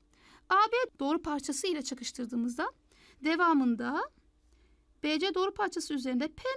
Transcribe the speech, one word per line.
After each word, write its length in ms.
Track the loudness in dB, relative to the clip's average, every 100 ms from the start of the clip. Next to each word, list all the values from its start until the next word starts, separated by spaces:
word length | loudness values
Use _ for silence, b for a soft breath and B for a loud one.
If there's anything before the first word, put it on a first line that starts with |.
| _ b b b 2
A 100 | 4 4
B 260 | 2 -2 -2
doğru 240 | -2 -2
parçası 440 | -2 -4 -4 -4 -2
ile 160 | -4
çakıştırdığımızda 880 | -4 -8 -10 -8 -6 -4 -2 -2 -6 -8 _ b b b
devamında 840 | 0 4 6 6 4 2 -2 -2 -4 _ _ _ _ _ _ _ _ _
B 160 | -2 0
C 160 | 0
doğru 200 | 0 0
parçası 400 | 0 -2 -2 -4
üzerinde 340 | -4 0 0 -2
P 140 | -4 -4